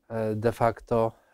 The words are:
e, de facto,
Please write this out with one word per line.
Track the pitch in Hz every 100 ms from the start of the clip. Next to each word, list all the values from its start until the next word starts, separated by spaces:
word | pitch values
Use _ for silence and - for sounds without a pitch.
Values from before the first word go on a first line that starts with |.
| _
e, | 113 110 107
de | 117
facto, | - 117 - - 117 113 - _